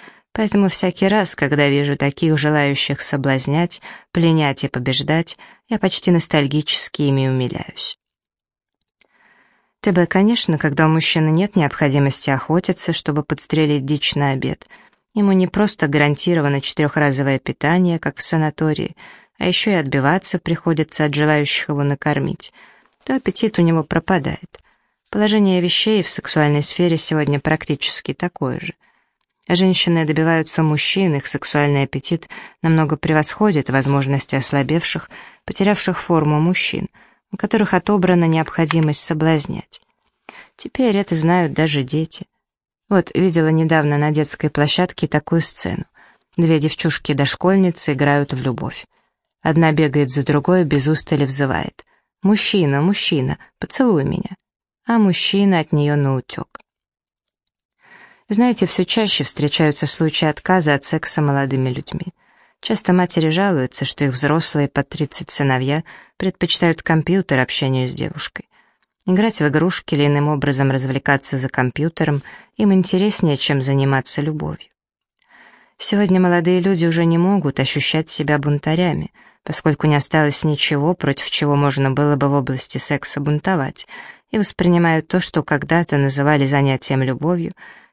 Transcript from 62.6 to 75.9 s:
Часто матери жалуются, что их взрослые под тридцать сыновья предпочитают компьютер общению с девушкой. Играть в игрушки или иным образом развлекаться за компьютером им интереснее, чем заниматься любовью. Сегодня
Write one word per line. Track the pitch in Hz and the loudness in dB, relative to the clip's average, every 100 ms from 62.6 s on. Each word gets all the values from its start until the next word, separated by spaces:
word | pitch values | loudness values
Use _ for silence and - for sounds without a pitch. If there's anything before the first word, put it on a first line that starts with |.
Часто | - 214 - | -6 -2 2
матери | 180 180 - 156 | 2 2 0 0
жалуются, | 160 202 160 127 - 131 | 2 0 0 -2 -4 -6
что | - 143 | -2 -2
их | |
взрослые | 123 143 156 - 147 139 | 0 0 0 0 0 0
под | - 139 | -2 -4
тридцать | - 147 - - | -4 -6 -6 -6
сыновья | - 143 131 131 151 - - - _ | -2 0 0 0 -2 -4 -18 -20 _
предпочитают | 185 - 175 - 170 160 | -4 -2 -4 2 0 0
компьютер | - 160 151 190 175 131 | 0 0 2 0 0 0
общению | 127 - 135 131 127 | 0 -2 -2 0 -2
с | |
девушкой. | - 107 151 - - - _ _ _ _ _ - | -6 -8 -6 -8 -10 -20 _ _ _ _ _ 0
Играть | 185 220 - | 2 2 2
в | 147 | 0
игрушки | 151 175 - - | 2 0 -2 -2
или | 147 147 | 0 2
иным | 143 147 | 2 0
образом | 147 143 135 135 | 0 0 0 0
развлекаться | 135 131 131 - 139 - 135 | 0 -2 -4 0 0 0 -4
за | 131 | -4
компьютером | - 123 - 160 - 156 143 - - _ - | -2 -4 -2 -4 -2 -2 -2 -6 -20 _ -2
им | 214 | 2
интереснее, | 190 180 185 208 - 165 139 | 4 2 0 0 0 0 0
чем | - 143 | 0 0
заниматься | 131 139 139 135 - - | 0 2 2 0 -2 -4
любовью. | 147 151 151 156 - _ _ _ _ _ _ _ - _ _ _ | -4 -4 -8 -10 -16 _ _ _ _ _ _ _ -20 _ _ _
Сегодня | - | -2